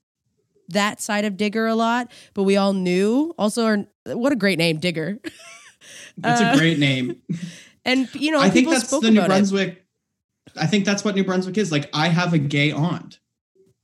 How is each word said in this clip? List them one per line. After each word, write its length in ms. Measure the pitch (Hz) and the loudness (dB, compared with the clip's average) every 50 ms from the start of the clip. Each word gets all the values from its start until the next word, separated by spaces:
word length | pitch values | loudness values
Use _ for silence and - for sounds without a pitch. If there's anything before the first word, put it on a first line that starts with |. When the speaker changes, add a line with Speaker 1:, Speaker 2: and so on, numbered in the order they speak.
| _ _ _ _ _ _ _ _ _ _ _ _ _ - | _ _ _ _ _ _ _ _ _ _ _ _ _ -6
Speaker 1:
that 320 | 160 202 202 214 - - | -2 -2 -2 -2 -4 -6
side 240 | - - 208 208 208 | -6 -4 -4 -2 -2
of 120 | 214 196 175 | -4 -4 -4
Digger 280 | 208 208 202 220 220 226 | -4 -2 -2 -2 -2 0
a 80 | 226 | 0
lot, 360 | 226 226 226 233 247 247 240 - - - - - | 0 0 0 0 -2 -4 -8 -12 -20 -20 -10 -6
but 80 | 202 196 | -2 0
we 120 | 196 196 | 2 2
all 180 | 202 196 196 196 | 4 2 2 0
knew. 600 | 190 180 180 180 185 196 214 233 269 302 330 339 - | 0 0 0 0 2 2 2 2 0 0 -2 -2 -2
Also, 260 | 190 214 - 240 226 | -2 -2 -2 0 0
our, 120 | 220 214 208 196 - _ _ - - 127 | 0 0 -2 -2 -6 _ _ -12 -10 -6
what 160 | 220 233 277 | -2 -2 0
a 40 | 285 | 0
great 240 | 226 190 202 185 - | 0 0 0 2 2
name, 180 | 170 170 160 156 | 2 0 0 0
Digger. 400 | 143 180 165 160 156 165 202 - - | -2 -4 -4 -4 -6 -6 -8 -10 -12
<laughs> 920 | - - - 659 679 679 1077 1077 - - _ - - - - - - - - | -18 -20 -20 -20 -20 -20 -20 -20 -20 -20 _ -20 -20 -20 -20 -20 -20 -14 -6
Speaker 2:
That's 220 | - 226 240 240 | -2 0 2 2
Speaker 1:
Uh, 100 | 226 233 247 | 4 4 4
Speaker 2:
a 40 | 277 | 4
great 220 | 160 165 160 143 | 2 2 2 2
name. 380 | 143 139 131 131 127 120 117 - _ - 170 170 175 170 - - - - _ _ - | 2 2 0 0 -2 -4 -6 -8 _ -10 -8 -8 -10 -12 -16 -18 -20 -20 _ _ -4
Speaker 1:
and, 240 | 240 254 269 262 226 - | -2 0 0 0 -2 -4
you 160 | 277 269 302 | -4 -2 0
know, 80 | 320 285 | 2 4
Speaker 2:
I 40 | 277 196 | 4 4
think 40 | - - 262 | 4 4 4
Speaker 1:
people 80 | 320 320 | 4 2
Speaker 2:
that's 140 | 294 220 - | 0 0 0
Speaker 1:
spoke 140 | 269 294 226 | -2 0 4
Speaker 2:
the 80 | 220 | 4
New 80 | 220 208 | 4 4
Speaker 1:
about 60 | 180 | 4
it. 20 | 170 190 | 4 2
Speaker 2:
Brunswick 500 | 196 202 196 196 196 190 170 - - _ _ _ _ _ _ _ _ _ _ _ _ _ - - | 2 2 2 0 0 -2 -4 -6 -10 _ _ _ _ _ _ _ _ _ _ _ _ _ -16 -6
I 120 | - 151 151 | -4 -2 0
think 180 | 214 208 196 | 2 0 0
that's 180 | 208 202 196 - | 0 -2 -2 -2
what 120 | 214 196 | -2 0
New 80 | 196 190 | 0 0
Brunswick 340 | 185 185 185 185 190 180 214 | 0 0 -2 -2 -2 -2 -4
is. 140 | 208 160 | -2 -2
Like, 180 | 156 143 143 - - | -2 -2 -4 -4 -2
I 160 | 151 156 170 | -2 0 2
have 240 | 165 170 175 170 170 | 2 2 2 2 0
a 40 | 160 | 0
gay 340 | 139 143 147 143 143 151 | 0 0 0 0 0 0
aunt. 480 | - - 147 175 139 - - - - - _ _ _ _ _ _ _ _ _ _ _ _ | 0 0 -2 -2 -4 -6 -10 -14 -20 -20 _ _ _ _ _ _ _ _ _ _ _ _